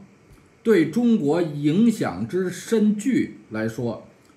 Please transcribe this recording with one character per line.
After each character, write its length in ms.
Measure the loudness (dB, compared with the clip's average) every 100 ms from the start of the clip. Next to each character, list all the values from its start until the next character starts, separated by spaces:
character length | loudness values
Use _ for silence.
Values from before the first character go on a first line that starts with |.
| -18 _ _ -20 _ _
对 260 | 2 2 2
中 300 | 0 2 2
国 240 | 2 0
影 480 | -2 -2 0 4 4
响 360 | 2 -2 -6 -4
之 200 | -4 -4
深 480 | -6 -2 2 2 0
巨 420 | 0 0 -2 -8 -10
来 160 | -6 -6
说， 400 | -4 -6 -8 -14 _ _